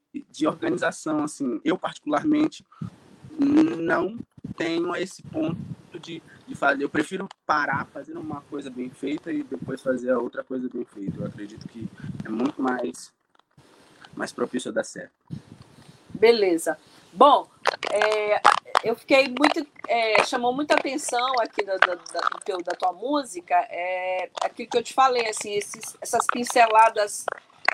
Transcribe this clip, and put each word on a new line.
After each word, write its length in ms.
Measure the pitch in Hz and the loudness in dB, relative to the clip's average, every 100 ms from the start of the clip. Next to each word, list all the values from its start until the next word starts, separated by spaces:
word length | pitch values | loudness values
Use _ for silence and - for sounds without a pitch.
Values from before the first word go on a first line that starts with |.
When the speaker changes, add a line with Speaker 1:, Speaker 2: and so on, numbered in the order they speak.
| _ - - | _ -16 -14
Speaker 1:
de 160 | - - | -2 -2
organização, 760 | - 165 180 170 - 160 151 | 0 -2 0 -2 -4 -4 -2
assim. 380 | 147 - 131 107 | -4 -4 -4 -2
Eu, 140 | 151 185 | -2 -2
particularmente, 880 | 117 - 147 143 151 151 - - - - - - - - - - | -4 -8 -2 0 2 2 2 -2 -20 -14 -14 -14 -20 -20 -14 0
não 800 | 277 294 - 330 330 - 277 233 - - - - | 4 6 4 2 0 0 -2 -6 -14 -16 -14 -6
tenho 400 | 160 165 175 175 | -2 -2 -2 -4
esse 280 | 190 - | -8 -10
ponto 340 | - 311 311 - - - - 349 | -10 -4 -2 -4 -10 -14 -14 -16
de, 220 | - 330 - - - | -14 -14 -16 -20 -16
de 80 | - | -2
fazer. 280 | 175 139 | 0 0
Eu 60 | - | -2
prefiro 380 | 190 - 190 190 - - | -2 -4 -6 -10 -10 -2
parar, 400 | 151 - 123 - | 0 0 -4 -6
fazer 300 | 139 143 165 | -12 -14 -12
uma 240 | 156 143 | -10 -10
coisa 280 | - 143 139 | -10 -12 -10
bem 200 | 123 127 | -10 -10
feita 420 | - 139 151 170 | -8 -6 -6 -4
e 120 | 151 | -6
depois 380 | 139 131 - 135 | -6 -8 -8 -4
fazer 300 | 135 127 123 | -2 -2 0
a 80 | 123 | 0
outra 240 | 123 135 | -2 -8
coisa 260 | - 131 127 | -8 -8 -6
bem 160 | 120 117 | -8 -10
feita. 320 | 104 98 - | -8 -8 -6
Eu 60 | 101 | -8
acredito 420 | 104 104 107 - | -10 -14 -14 -16
que 200 | 113 110 - - - - | -12 -14 -12 -12 -10 -6
é 40 | |
muito 320 | 110 135 - | -2 -2 0
mais, 520 | 131 127 - - - _ _ _ _ _ _ _ - - - - | -2 -2 -4 -8 -18 _ _ _ _ _ _ _ -20 -20 -16 -10
mais 160 | - | -8
propício 400 | - 120 127 - | -4 -4 -4 -4
a 20 | |
dar 100 | - | -6
certo. 300 | - - - _ _ - - - - - - - - | -6 -12 -16 _ _ -14 -14 -20 -20 -20 -20 -20 -16
Speaker 2:
Beleza. 640 | - 220 233 190 165 165 156 _ - - | 4 6 6 4 2 0 -6 _ -20 -16
Bom, 360 | 180 285 220 - _ - - - | 6 8 8 2 _ -4 -2 -2
é, 500 | 202 214 214 208 208 - - - - | 2 2 2 2 6 6 6 2 0
eu 120 | 214 233 | 0 -2
fiquei 320 | - 269 277 | 4 4 4
muito, 380 | 247 294 - 285 - - | 2 2 2 -6 -12 -2
é, 360 | 233 220 214 | 0 4 2
chamou 300 | - 254 240 | 2 0 0
muita 220 | 262 302 311 | 0 2 2
atenção 640 | 277 269 - 247 254 254 | 2 -4 -2 -2 0 0
aqui 240 | 220 - | -2 -4
da, 140 | 196 190 | -6 2
da, 180 | - 180 | 2 2
da, 240 | - 170 | -6 -4
do 200 | - - | -4 -4
teu, 140 | - 185 | -6 -4
da 160 | 175 | -4
tua 180 | - - | -2 -2
música, 640 | 185 247 294 254 175 - 180 - | -2 -2 -2 -2 -12 0 0 0
é, 600 | 170 180 185 185 185 175 - | -4 -4 -2 -2 -4 -6 -4
aquilo 260 | - - 233 | -4 -4 -2
que 80 | 240 | -2
eu 60 | |
te 100 | 233 | 0
falei, 340 | - 262 247 226 | 4 4 4 -2
assim, 260 | 214 214 | -4 -4
esses, 420 | 208 - 226 - - | -4 -6 -12 -16 -14
essas 240 | - 233 - | -2 0 0
pinceladas 920 | 247 240 254 226 220 226 214 208 - - - - _ - | -2 0 4 6 8 6 4 -2 -4 -8 -10 -14 _ -6